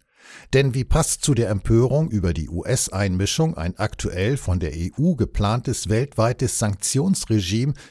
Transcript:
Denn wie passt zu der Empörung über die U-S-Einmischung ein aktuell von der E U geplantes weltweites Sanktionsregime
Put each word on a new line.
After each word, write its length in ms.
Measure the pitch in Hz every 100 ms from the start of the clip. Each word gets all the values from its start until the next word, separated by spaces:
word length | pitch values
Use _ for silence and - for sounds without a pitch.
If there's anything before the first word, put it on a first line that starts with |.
| _ _ - - -
Denn 200 | 131 139
wie 120 | 127
passt 400 | 123 160 151 -
zu 100 | -
der 140 | 117 117
Empörung 600 | 101 - 117 127 143 160
über 220 | 104 87
die 160 | 82 73
U-S-Einmischung 1080 | 85 - 127 - 95 101 90 101 - 160 160
ein 200 | 82 -
aktuell 600 | 104 - - 90 101 139
von 240 | - 87
der 160 | 76 78
E 160 | 87 -
U 200 | 165 143
geplantes 720 | 101 - 101 120 131 113 -
weltweites 720 | 107 139 - 113 123 127 -
Sanktionsregime 1120 | 107 107 - 131 180 190 - 110 87 113 139 117 -